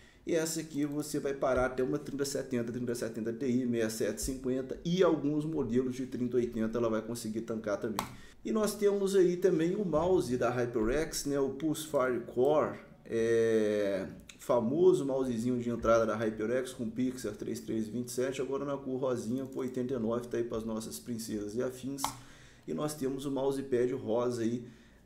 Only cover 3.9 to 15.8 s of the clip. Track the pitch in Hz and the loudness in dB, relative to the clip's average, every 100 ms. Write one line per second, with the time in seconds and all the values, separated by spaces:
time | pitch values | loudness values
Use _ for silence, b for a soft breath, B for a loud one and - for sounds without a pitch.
3.9 | 110 110 113 - 131 127 131 131 - 170 | 0 -2 0 -4 -4 -2 -2 -2 -4 0
4.9 | 175 175 151 143 151 156 156 120 120 131 | 6 6 6 2 0 0 -2 2 2 2
5.9 | 123 123 123 123 123 117 113 110 120 117 | -2 -6 -4 0 2 0 0 -2 0 0
6.9 | 110 110 120 110 110 113 113 110 101 120 | 0 -2 -6 -4 -6 -4 -4 -2 -2 -2
7.9 | 110 B B B B 233 220 208 - 202 | -2 B B B B -2 0 0 2 2
8.9 | 202 196 196 175 175 185 160 165 208 185 | 2 2 4 4 4 4 4 2 0 0
9.9 | 151 180 180 127 123 120 123 120 120 110 | 2 4 2 2 0 0 0 0 2 2
10.9 | 143 160 - 143 143 135 139 160 151 - | 2 -2 -4 -2 0 0 0 -2 -2 -2
11.9 | 139 127 117 113 123 135 151 107 - - | 0 2 0 -2 2 4 4 2 -2 -14
12.9 | - - 113 113 117 113 110 107 104 101 | -20 -4 0 4 4 4 4 4 2 2
13.9 | 95 87 - - - - 123 110 151 185 | 0 -4 -10 -18 -12 0 2 2 6 6
14.9 | 151 139 135 127 113 123 123 120 113 | 6 2 0 0 0 0 0 -2 0